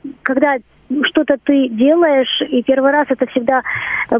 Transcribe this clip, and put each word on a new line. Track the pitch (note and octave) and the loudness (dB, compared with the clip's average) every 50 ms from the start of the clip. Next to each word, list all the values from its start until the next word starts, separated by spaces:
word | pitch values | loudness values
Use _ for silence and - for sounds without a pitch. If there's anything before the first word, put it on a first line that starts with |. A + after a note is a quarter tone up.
| - C#4 - - - | -16 -16 -16 -10 -6
когда | - C4+ C4 C#4 D4 C#4 B3+ - _ _ _ _ - C4 D4 C4 | -4 -2 0 0 0 0 -2 -6 _ _ _ _ -6 -4 -2 -2
что-то | D4 - D#4+ D#4 - C#4+ A#3+ - | 0 0 0 0 0 -2 0 0
ты | - C#4+ C#4 C4+ A#3+ | 2 2 2 2 0
делаешь, | A3+ G#3+ B3 C#4 D#4 E4+ E4+ D#4 C#4+ C4+ B3+ B3 - - - - | 0 2 2 4 4 4 4 2 2 2 0 0 -4 -6 -6 -2
и | C#4+ B3 A#3 | -2 -2 0
первый | - C4+ C4+ C4 C#4 C#4 | 0 0 2 2 2 2
раз | D4 D4 - | 2 0 0
это | C4 - C4 | -2 -2 -2
всегда | A#3 - C4 A#3 A#3+ C4 C4 A#3+ - - - - - - - - - - | -2 -2 -2 0 0 0 0 -2 -4 -8 -8 -8 -8 -8 -8 -4 -2 -2